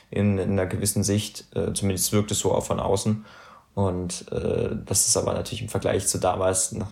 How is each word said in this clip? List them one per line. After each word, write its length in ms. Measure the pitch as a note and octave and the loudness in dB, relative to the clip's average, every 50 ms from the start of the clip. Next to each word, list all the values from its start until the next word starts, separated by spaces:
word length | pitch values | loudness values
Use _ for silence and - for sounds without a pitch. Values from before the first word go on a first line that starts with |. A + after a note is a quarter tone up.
| - _ | -18 _
in, 260 | - G2+ G2+ G#2 G2 | 0 2 2 4 2
in 160 | F#2+ F2+ G2+ | 2 2 2
einer 140 | G2 G2 F#2 | 2 2 2
gewissen 360 | F2+ F#2 F2+ G2+ G2+ - G#2 G2 | 0 0 0 0 0 0 0 2
Sicht, 400 | F#2+ G2+ G#2 - - - - - - - | 2 2 2 0 -2 -8 -14 -16 -6 -4
äh, 180 | - F2+ F2 | -2 -2 0
zumindest 400 | F2 - G2 G2 F#2+ F2 - - | 0 0 0 0 0 0 0 2
wirkt 180 | - G#2 G2+ - | 2 2 2 2
es 80 | G#2 - | 0 0
so 120 | - F#2 | 2 2
auch 120 | - - - | 2 2 0
von 140 | - F#2+ - | 0 -2 0
außen. 440 | - F#2+ G2 G2+ - G#2+ G#2+ G#2+ - - - - - - - - - _ _ | 2 2 0 2 2 0 0 -2 -4 -10 -20 -20 -20 -20 -20 -20 -20 _ _
Und, 520 | G2+ G2 F#2+ F2+ F2+ F2+ F2 - - - - | 0 0 0 0 -2 -2 -4 -6 -8 -8 -6
äh, 380 | - - - F2+ - - - - - - - | -4 -2 -2 0 0 0 0 -2 -2 -6 -4
das 220 | - - - - - | 0 0 2 2 2
ist 80 | - | 2
aber 160 | - F2+ F2+ | 2 2 0
natürlich 300 | F2 F2+ - - - G#2 | 0 -2 -4 -4 -6 -8
im 60 | G#2+ G#2+ | -6 -4
Vergleich 360 | - G2 - - - F#2+ - | -4 -2 0 0 0 0 0
zu 120 | - - F2 | 0 0 2
damals 540 | F#2 F#2 F2+ F#2 F#2 F#2 F#2+ - - - | 2 0 2 2 2 2 2 2 0 -2
noch 160 | G#2+ G2+ G#2 G2+ | -4 -6 -8 -8